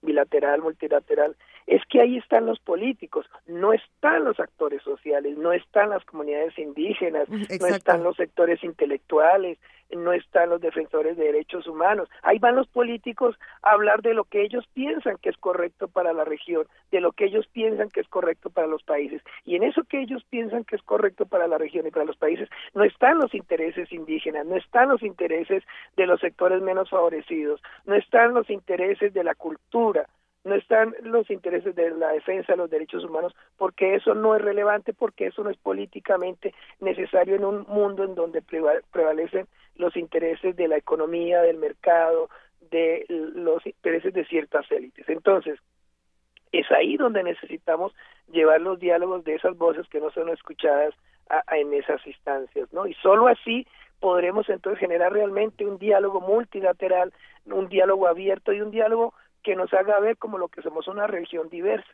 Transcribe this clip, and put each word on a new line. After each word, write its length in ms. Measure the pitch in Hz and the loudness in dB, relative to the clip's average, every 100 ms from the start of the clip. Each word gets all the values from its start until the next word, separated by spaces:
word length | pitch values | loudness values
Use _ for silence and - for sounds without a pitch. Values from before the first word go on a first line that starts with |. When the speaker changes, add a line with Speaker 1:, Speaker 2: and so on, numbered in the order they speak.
Speaker 1:
bilateral, 600 | 156 147 143 147 143 143 | 0 0 2 2 2 0
multilateral, 720 | 160 160 151 147 - 151 - - _ - - | -2 -6 -2 -2 0 0 0 -2 _ -20 0
es 160 | - - | 0 4
que 120 | - | 4
ahí 160 | 240 247 | 4 2
están 300 | - 226 226 | 2 2 2
los 120 | 226 | -4
políticos, 680 | - 175 233 233 160 - - - - | -2 -2 -2 -6 -6 -8 -8 -20 -16
no 260 | 170 196 | -2 2
están 520 | 226 - _ 294 330 | 2 -2 _ 0 2
los 160 | 277 214 | 0 -2
actores 420 | 165 _ 151 143 | -6 _ -4 -4
sociales, 540 | - 139 151 143 143 147 | -8 -8 -2 -2 -2 -4
no 160 | 165 | -2
están 380 | 175 - 214 208 | -2 0 2 2
las 140 | 196 - | -2 -8
comunidades 520 | 160 147 147 160 165 | -10 -6 -4 -4 -6
indígenas, 680 | 151 143 175 214 175 156 147 | -10 -6 -4 -2 -2 -2 -4
Speaker 2:
Mm, 40 | |
Speaker 1:
no 100 | 214 | -4
Speaker 2:
exacto. 340 | 202 185 180 196 | -8 -2 0 0
Speaker 1:
están 260 | - 170 | 2 2
los 140 | 175 180 | 2 -2
sectores 480 | 175 - 170 170 | -6 0 0 0
intelectuales, 920 | 170 160 147 139 _ 151 160 190 185 170 _ _ _ | -4 -4 -4 -4 _ 4 4 4 0 -8 _ _ _
no 200 | 175 170 | -6 -2
están 340 | 175 - 185 170 | -2 0 2 2
los 120 | 175 | 0
defensores 580 | 165 165 156 156 156 170 | -2 -4 -4 -2 -2 0
de 60 | |
derechos 420 | 156 147 156 180 165 | 0 0 -2 -10 -10
humanos. 420 | 156 175 208 170 - | 0 0 0 -4 -4
Ahí 160 | - 208 | 0 4
van 180 | 240 247 | 4 2
los 100 | 262 | 0
políticos 680 | 247 240 233 247 220 247 220 - - | -2 -2 -2 -8 -2 -2 -2 -18 -2
a 100 | - | 4
hablar 280 | 214 208 214 | 4 4 2
de 140 | 220 | 2
lo 100 | 226 | 0
que 180 | 202 208 | -2 -2
ellos 220 | 208 240 - | -2 -4 -10
piensan 460 | - 277 320 262 196 | -8 -6 -4 -4 -4
que 100 | - | -6
es 80 | - | -4
correcto 500 | 190 180 175 _ 190 | -4 -2 -4 _ -6
para 280 | - 175 | -2 -2
la 100 | 165 | -2
región, 420 | 156 151 - 170 156 _ _ | -4 -6 -4 -4 -4 _ _
de 100 | 185 | 0
lo 120 | 175 | 0
que 140 | - 202 | 0 0
ellos 200 | 208 214 | 0 -4
piensan 380 | 233 220 214 208 | -4 -2 -2 -4
que 100 | - | -4
es 80 | 208 | -4
correcto 400 | 185 175 - - | -2 -2 -4 -6
para 180 | - 160 | -4 -2
los 160 | 156 | -4
países. 380 | - 147 143 151 - - | -4 -4 -4 -8 -16 -20
Y 100 | - 175 | -4 0
en 80 | |
eso 180 | 220 311 | 0 0
que 160 | - 277 | -4 -6
ellos 240 | 254 254 _ | -6 -8 _
piensan 340 | 247 226 233 | -8 -4 -6
que 120 | 220 208 | -6 -10
es 60 | |
correcto 440 | - 208 208 185 196 | -2 0 0 -2 -2
para 200 | 190 170 | 0 0
la 120 | 156 | -2
región 280 | 156 175 160 | -2 -4 -4
y 40 | |
para 160 | 160 151 | -4 -4
los 100 | - | -2
países, 320 | 156 175 - - - | -2 -2 -8 -14 -12
no 100 | 196 | 2
están 340 | 214 - - 320 | 2 4 4 4
los 160 | 262 | 0
intereses 580 | 202 180 160 165 175 175 | -4 -4 -4 -2 -6 -12
indígenas, 540 | 170 156 160 165 151 156 | -12 -8 -6 -4 -6 -4
no 100 | 185 | -6
están 320 | - 247 262 | 0 4 4
los 140 | 247 | 2
intereses 600 | 214 180 170 160 160 190 - - - | -2 -6 -4 -2 -2 -4 -4 -20 -10
de 120 | - 180 | -2 2
los 140 | 175 | 2
sectores 420 | 175 - 180 185 | 0 0 0 2
menos 260 | 190 185 190 | 0 -2 0
favorecidos, 720 | 190 170 160 - 165 147 147 - - | 2 0 0 -6 -6 -4 -6 -8 -20
no 100 | - | 0
están 380 | 202 - 240 233 | 0 2 4 6
los 160 | 240 220 | 4 -2
intereses 640 | 202 - 180 185 196 202 | -6 -4 -2 0 0 0
de 120 | 190 | 0
la 100 | 175 | -2
cultura, 720 | - 160 156 _ 233 226 175 - _ _ _ | -2 -6 -10 _ 0 2 0 -2 _ _ _
no 100 | 185 | -4
están 400 | 196 - 220 226 226 | -4 2 2 2 -2
los 280 | 226 233 220 | -2 0 0
intereses 440 | 196 175 175 185 175 | -4 -4 -4 -4 -2
de 140 | 165 | -2
la 220 | 160 160 | 0 -2
defensa 420 | 156 - 190 180 | -2 -2 -6 -2
de 20 | 180 | -2
los 140 | 170 | 0
derechos 340 | 156 160 175 | -4 -4 -10
humanos, 300 | 170 160 175 _ _ _ | -6 -6 -6 _ _ _
porque 360 | 185 - 190 | -6 0 0
eso 200 | 196 - | 2 2
no 200 | 214 220 | 2 4
es 80 | 214 | 2
relevante, 520 | 208 202 208 208 208 | 2 0 2 0 -2
porque 320 | 208 226 - 190 | -4 -4 -4 -8
eso 180 | - | -6
no 60 | 208 | -8
es 80 | 190 | -6
políticamente 960 | - 196 202 202 - 190 180 185 196 - - _ | -6 -6 -6 -12 -2 -2 0 -6 -10 -10 -20 _
necesario 560 | 190 180 185 190 175 196 | -6 -4 0 2 2 2
en 80 | |
un 220 | 196 202 202 | 0 -4 -4
mundo 360 | 208 202 196 | 0 0 0
en 100 | 196 | -6
donde 260 | 185 170 165 | -4 -4 -4
preva-, 400 | - 165 156 160 - | -6 -2 2 0 -2
prevalecen 560 | 175 160 156 170 190 185 _ _ _ | 0 0 0 -2 -4 -6 _ _ _
los 200 | 175 175 | -4 -4
intereses 580 | 165 165 165 160 185 180 | -4 -2 -2 -2 -4 -2
de 120 | 165 | 0
la 80 | 156 | 0
economía, 640 | - 156 156 170 170 175 | -2 -2 -2 -2 0 4
del 160 | 170 160 | 4 2
mercado, 720 | 151 - - 170 165 165 160 - _ _ _ | -4 -2 2 4 4 2 -2 -8 _ _ _
de 360 | 165 165 165 - | 0 0 0 -4
los 560 | 170 156 175 170 165 - | -8 -6 -4 -2 -2 -2
intereses 460 | - 175 165 180 | -6 -2 -2 -2
de 120 | 185 151 | -4 -2
ciertas 440 | 165 147 151 - | -2 0 -4 -2
élites. 380 | 147 127 - - | -6 -6 -18 -8
Entonces, 500 | 165 - 190 - 226 _ _ _ _ _ _ _ _ _ | -2 2 2 0 -12 _ _ _ _ _ _ _ _ _
es 200 | 170 - | -4 2
ahí 240 | 147 175 294 | 4 4 0
donde 260 | 262 214 | 0 0
necesitamos 720 | 180 170 - 160 - 165 190 _ - _ _ | -4 -6 -10 -10 -4 -2 -2 _ -20 _ _
llevar 300 | 165 156 160 | 2 6 6
los 180 | 180 180 | 2 -4
diálogos 460 | 180 170 180 185 | 0 2 0 -4
de 120 | 160 156 | -4 -2
esas 200 | 185 175 | -4 0
voces 320 | 165 156 175 | 0 0 -6
que 120 | 151 | -6
no 100 | 156 | -6
son 180 | 170 165 | -6 -6
escuchadas 640 | 165 - 156 160 143 151 - _ _ _ | -6 -10 -4 0 2 0 -4 _ _ _
a, 120 | 156 - | -4 -2
a, 100 | 156 | -2
en 160 | 147 | 0
esas 320 | 143 139 151 - | -2 -2 -6 -6
instancias, 640 | 139 - 139 131 - - | -14 -6 -6 -6 -8 -6
¿no? 140 | 165 196 | -6 -8
Y 80 | |
solo 340 | 160 - 202 247 | -2 4 6 6
así 380 | 233 - 233 - _ - _ | 4 0 -6 -6 _ -20 _
podremos 480 | 196 180 175 202 - | 0 2 2 -2 -2
entonces 320 | 190 190 202 | -4 -2 -2
generar 320 | 185 170 175 | -2 2 2
realmente 520 | 202 208 196 220 - | 2 0 0 -4 -4
un 140 | 208 196 | -6 -4
diálogo 420 | 202 202 196 196 | 2 4 4 -2
multilateral, 920 | 185 214 240 202 185 180 185 180 185 _ - _ - | 0 0 0 -2 -2 0 0 0 0 _ -20 _ -8
un 220 | 196 190 | -6 -2
diálogo 400 | 190 185 196 180 | 2 4 4 2
abierto 440 | 170 190 196 - | 2 0 -2 -2
y 80 | 202 | -4
un 100 | 214 | -4
diálogo 440 | 220 220 226 226 _ _ _ | 0 0 2 -2 _ _ _
que 140 | - 185 | -4 -4
nos 160 | - | 0
haga 260 | 196 196 208 | 0 2 2
ver 180 | 208 226 | 2 -2
como 200 | 226 202 | -6 -8
lo 100 | 175 | -8
que 140 | - | -8
somos, 240 | 160 156 170 | -10 -8 -8
una 200 | 202 208 | -6 -4
región 420 | 190 175 175 160 | -4 -8 -8 -8
diversa. 400 | 170 185 220 - | -6 -4 -4 -6